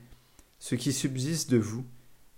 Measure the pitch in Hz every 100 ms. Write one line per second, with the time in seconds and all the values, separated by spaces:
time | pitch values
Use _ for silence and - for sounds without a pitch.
0 | - - - - - - - 120 143 131
1 | 143 127 135 160 - 123 101 113 127 -
2 | - - -